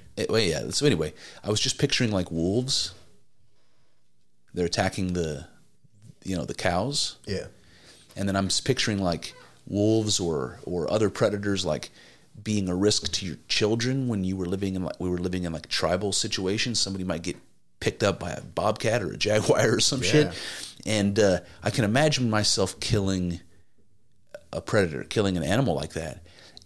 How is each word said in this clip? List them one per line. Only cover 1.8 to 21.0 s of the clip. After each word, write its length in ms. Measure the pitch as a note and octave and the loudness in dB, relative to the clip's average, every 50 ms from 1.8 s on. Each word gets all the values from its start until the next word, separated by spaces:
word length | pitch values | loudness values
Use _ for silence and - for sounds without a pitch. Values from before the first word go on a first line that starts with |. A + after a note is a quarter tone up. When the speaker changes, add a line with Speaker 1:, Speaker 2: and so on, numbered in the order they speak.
| D3+ C#3 - - C3 A2 G#2 | 0 0 2 2 0 2 2
Speaker 1:
like, 180 | F#2+ F2 - | 0 -2 -2
wolves. 640 | E2 E2 E2 F2+ G2 A#2+ B2+ C3+ C#3+ - - - - - - - - - - - - - - - - - - - - - - - - - - - - - - - - - - - - | -2 -2 0 2 2 0 0 0 -2 -2 -2 -4 -8 -14 -20 -20 -20 -20 -20 -20 -20 -20 -20 -20 -20 -20 -20 -20 -20 -20 -20 -20 -20 -20 -20 -20 -20 -20 -20 -20 -20 -20 -20 -12 -4
They're 140 | F2+ F2 | -2 -2
attacking 480 | E2+ - - G2 F#2+ - - F#2+ F2+ F2+ | 0 0 0 0 0 0 -2 -4 -2 -2
the, 320 | F2+ E2+ D#2+ D2 C2+ D2 - - - - - - - - - - - - - - - - | -2 -2 -2 -4 -8 -10 -14 -18 -20 -20 -20 -20 -20 -20 -20 -20 -20 -20 -20 -20 -14 -8
you 120 | F#2 F#2+ | -6 -4
know, 80 | F2 C#2+ | -4 -4
the 100 | - - | -6 -6
cows. 600 | - - F#2+ E2+ F2+ G#2 C3+ C#3+ C#3+ - - - - - | -2 0 0 0 2 -2 -2 -2 -2 -4 -4 -6 -10 -10
Speaker 2:
Yeah. 200 | A2 G2 F2+ - - - - - - - - - - - - - - - | -8 -6 -6 -6 -10 -14 -20 -20 -20 -20 -20 -20 -20 -20 -20 -20 -18 -8
Speaker 1:
And 120 | - G2 G2 | -6 -4 -2
then 80 | F#2+ | 0
I'm 100 | G2 G2 | 0 0
s-, 140 | F#2 - - | 0 -2 -2
picturing, 380 | - - B2+ - - - G#2+ G2 | 0 0 0 0 0 -2 0 0
like, 360 | G2 F2 E2+ - - - - - - - - - - | 0 0 -2 -2 -6 -12 -16 -18 -20 -20 -20 -20 -12
wolves 540 | - - G2+ G#2 A2 A2 A2+ A2 G#2+ G2+ - | -4 0 2 4 4 4 4 2 0 0 0
or, 400 | F#2+ E2+ D#2+ C#2+ B1+ B1 - - - | 0 -2 -2 -2 -4 -6 -10 -12 -10
or 260 | - F2 F2 D#2 - | -6 -4 -4 -2 0
other 200 | F2+ A2 A2+ G2 | 2 2 2 2
predators, 540 | - - B2 G#2+ G2+ G2+ G2+ G#2 G2+ F#2+ - | 2 2 2 2 2 0 -2 -2 -2 0 0
like, 260 | E2+ D2+ C2 - - - - - - - - - - - - G#2 | -2 -2 -2 -4 -10 -16 -20 -20 -20 -20 -20 -20 -20 -20 -10 -4
being 260 | A2 G#2+ G#2 G2 F2+ | -2 0 0 0 0
a 60 | F2+ | 0
risk 360 | F2+ G2 G#2 G#2 - - - - | 2 4 4 2 2 -2 -2 -4
to 140 | - G#2 | -4 -6
your 100 | F2+ - - - - | -6 -8 -10 -6 -4
children 600 | - - A2+ G#2 A2+ A#2 A#2 B2+ C3 C#3 C3 B2 | 0 0 2 2 2 0 0 -2 0 0 0 0
when 160 | A2+ G2+ F#2 | 0 0 0
you 120 | F#2 F#2+ | -2 -2
were 100 | F#2+ F2+ | -2 -2
living 280 | F2 F#2+ F#2+ G2+ F#2+ F#2+ | -2 -2 -2 -2 -2 -2
in, 100 | F#2 F#2 | -2 -4
like, 140 | - - - | -4 -6 -4
we 80 | F2+ F2+ | -2 -2
were 100 | F2+ F2 | -2 -2
living 260 | F2 F2+ F2+ F#2 F2+ | -2 -2 -2 -2 -2
in, 80 | E2+ D#2+ | -4 -4
like, 160 | D#2 - - | -6 -6 -6
tribal 440 | - - - D#2+ F2 F#2+ G#2 G2+ F#2 | -4 -2 0 0 0 0 0 -2 -2
situations. 680 | - - A2 - - F#2+ F#2 G2+ A2 - B2 A2+ G#2 | -2 -2 -2 -4 -2 0 0 0 0 -2 -2 0 -2
Somebody 260 | - G2 G2 F#2+ F#2 | -2 -2 -2 -4 -4
might 180 | F#2 E2 E2 E2+ | -4 -4 -4 -4
get 140 | E2+ - - - - - - - - - - | -6 -8 -8 -12 -20 -20 -20 -20 -20 -16 -4
picked 220 | - A2+ - - A2+ | -4 -4 0 2 0
up 180 | G2+ F2 - | 0 0 0
by 100 | - F2 | -4 -8
a 100 | - - | -8 -10
bobcat 640 | - F#2+ - - F2 G#2+ A2 - - A2+ A2 A#2+ G2 | -12 -8 -6 -2 0 0 0 0 0 0 0 0 0
or 80 | D#2 G1+ | -2 -4
a 40 | |
jaguar 580 | - - G#2 G#2+ A2 G2+ - G#2+ - - A2+ A2 | -4 -2 2 2 2 4 4 4 6 6 4 4
or 60 | A2 | 4
some 220 | - - - C#3 B2 | 2 2 0 0 0
Speaker 2:
Yeah. 80 | F#2 | 4
Speaker 1:
shit. 220 | B2 D3+ D3 F2 E2+ - - - - - - - - - - | 6 6 6 4 0 -6 -10 -10 -10 -12 -12 -14 -16 -10 -4
And, 320 | - A2 G#2+ | -2 0 2